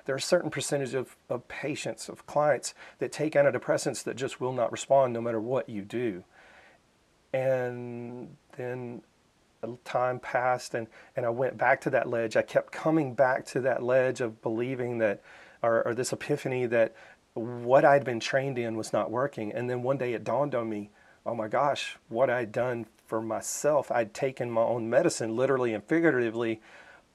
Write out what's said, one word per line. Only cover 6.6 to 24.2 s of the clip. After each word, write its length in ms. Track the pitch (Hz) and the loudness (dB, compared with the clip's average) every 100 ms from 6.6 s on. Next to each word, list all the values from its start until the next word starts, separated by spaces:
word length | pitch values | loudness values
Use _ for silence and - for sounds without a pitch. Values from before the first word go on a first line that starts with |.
| - _ _ _ _ _ _ | -20 _ _ _ _ _ _
And 1040 | 131 131 127 123 123 123 120 120 123 - - _ - | -2 0 0 -2 -6 -8 -10 -10 -12 -14 -18 _ -10
then 420 | 123 127 120 120 - _ _ _ _ _ | -8 -6 -8 -12 -16 _ _ _ _ _
a 60 | 117 123 | -12 -12
time 360 | - 131 127 127 | -4 0 0 -2
passed, 540 | - 131 127 123 - | -2 0 2 0 -2
and, 140 | 123 113 - - - | -6 -6 -12 -10 -4
and 80 | |
I 60 | 120 | -2
went 260 | 117 131 120 | 0 -2 2
back 240 | 127 135 | 2 2
to 80 | 151 | 2
that 200 | 127 - | 0 0
ledge. 260 | 117 113 113 | -2 0 0
I 60 | |
kept 280 | - 143 - | 2 0 -2
coming 440 | - 160 160 135 | -2 2 2 2
back 320 | 117 131 139 - | 2 2 2 -4
to 160 | 139 | -2
that 200 | 127 127 | 0 0
ledge 380 | 123 131 127 127 | 2 4 2 0
of 220 | 117 110 | -4 -4
believing 560 | 120 113 123 127 123 120 | -4 -2 -2 -4 -4 0
that, 240 | 110 98 - - - - | 0 0 -8 -20 -20 -2
or, 200 | 117 113 - | 2 2 2
or 80 | |
this 180 | 117 127 | -2 -4
epiphany 540 | 117 - 143 135 127 120 | -4 -2 -2 -2 -2 2
that 280 | 117 110 - - - _ | 2 2 0 -20 -20 _
what 500 | 123 117 120 120 139 151 | -8 -8 -6 6 8 8
I'd 180 | 143 | 6
been 160 | 131 117 | 4 -4
trained 380 | - 135 135 120 | -2 -2 0 -2
in 180 | 117 110 | -4 -4
was 160 | 107 | -2
not 180 | 113 101 | -2 0
working. 420 | 120 143 - 104 | -2 -2 -4 -6
And 180 | 104 123 | -4 -4
then 120 | 123 | -2
one 140 | 123 139 | -2 -2
day 160 | 123 | -2
it 100 | 107 | -4
dawned 320 | 117 120 147 | -2 -2 0
on 140 | 127 113 | -2 -2
me, 220 | 104 104 _ - _ | -6 -8 _ -20 _
oh 100 | - | -6
my 140 | 117 107 | -6 -2
gosh, 480 | 120 143 123 - - - | 0 0 0 -6 -12 -6
what 180 | 113 131 | 0 2
I'd 240 | 123 110 | 2 -2
done 320 | 123 123 120 113 _ - | -2 -2 -2 -8 _ -6
for 140 | 113 | -6
myself. 720 | 113 101 - - 147 147 - | -4 -6 -6 -2 0 2 4
I'd 240 | 120 110 | 4 2
taken 360 | - | -2